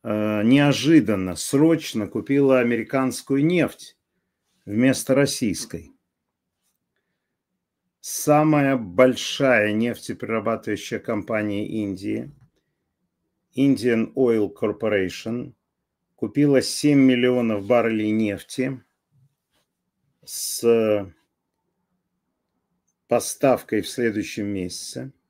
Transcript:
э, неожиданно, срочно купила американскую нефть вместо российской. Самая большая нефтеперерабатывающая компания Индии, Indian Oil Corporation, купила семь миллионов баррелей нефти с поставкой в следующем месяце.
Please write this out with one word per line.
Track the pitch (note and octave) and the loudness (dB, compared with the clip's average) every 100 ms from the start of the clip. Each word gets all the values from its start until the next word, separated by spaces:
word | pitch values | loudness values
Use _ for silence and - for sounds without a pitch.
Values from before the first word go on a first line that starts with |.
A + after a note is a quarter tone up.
э, | A#2 G#2+ G#2+ G#2+ | -4 -2 -2 0
неожиданно, | A2 C3+ C#3+ A#2+ C3+ E3 G#2+ G2+ F#2 E2+ | 4 4 4 2 4 4 4 -2 -4 -6
срочно | - C#3 D#3+ D#3+ - A2+ G2+ | -2 2 4 2 -2 -6 -6
купила | A2+ G#2 C#3 C3+ B2+ | -6 -2 2 4 4
американскую | A#2+ A#2 A2+ C#3 C3 A#2+ - C3+ | 2 -2 -2 -2 -2 -6 -4 0
нефть | D#3 F3 B2+ - - _ _ _ _ _ _ _ - | 2 2 0 -4 -20 _ _ _ _ _ _ _ -6
вместо | G#2 C3 B2+ - C3+ | 2 2 2 0 2
российской. | C#3 - A2 - - - - _ _ _ _ _ _ _ _ _ _ _ _ _ _ _ _ _ _ _ _ _ | 2 0 -4 -4 -10 -14 -16 _ _ _ _ _ _ _ _ _ _ _ _ _ _ _ _ _ _ _ _ _
Самая | - - - D3 D#3 D3 C#3 C3 | -12 -6 2 4 4 2 2 0
большая | G2+ F2+ B2+ B2 - - C#3 A#2 G#2+ | -2 4 4 2 -6 -2 2 2 2
нефтеперерабатывающая | G#2+ A#2+ A2 - G#2 G#2+ A2+ G#2+ A2 - G2+ - A#2 | 0 -2 -4 -10 -10 -4 -4 -2 -4 -6 -8 -6 -8
компания | - A2 F#2 A2 G#2 G2+ - | -6 -6 -4 -4 -4 -6 -6
Индии, | A2 G2+ F2 G#2 A2 C3 - _ _ _ _ _ _ _ _ _ _ _ C3 | -6 -6 -8 -8 -8 -10 -18 _ _ _ _ _ _ _ _ _ _ _ 0
Indian | C#3 B2 A#2+ A2+ A2 | 2 2 0 0 -2
Oil | - B2 A2+ G2 | 0 2 2 0
Corporation, | - G#2+ G2+ A2 G#2 F#2 - A2+ A#2+ B2+ _ _ _ _ _ _ _ | -2 -4 -2 -2 0 -2 -6 -8 -8 -10 _ _ _ _ _ _ _
купила | G#2+ C#3+ D3 C3+ | -6 2 4 4
семь | B2 - D3 C#3 | 2 -2 2 6
миллионов | C3 B2 B2 B2 A2+ G#2+ G2+ | 6 4 2 2 0 -2 2
баррелей | A#2+ A2+ A2 G#2+ | 2 2 -2 0
нефти | A2 G#2+ G2 - - C3 C3 _ _ _ _ _ _ _ _ _ _ _ _ _ _ - | 0 -2 -4 -10 -6 -6 -6 _ _ _ _ _ _ _ _ _ _ _ _ _ _ -16
с | - - - A#2 A#2 A2 G#2 F#2+ _ _ _ _ _ _ _ _ _ _ _ _ _ _ _ _ _ _ _ _ | -10 -8 -2 2 2 2 0 -2 _ _ _ _ _ _ _ _ _ _ _ _ _ _ _ _ _ _ _ _
поставкой | B2 - - C#3 A#2 - A2 | -2 -2 0 2 2 0 -4
в | F2 | -4
следующем | - A#2 G#2+ F#2 - G2+ | -4 -2 -2 -6 -6 -6
месяце. | G2 F2+ - - B2 C3+ _ | -4 -6 -10 -12 -12 -14 _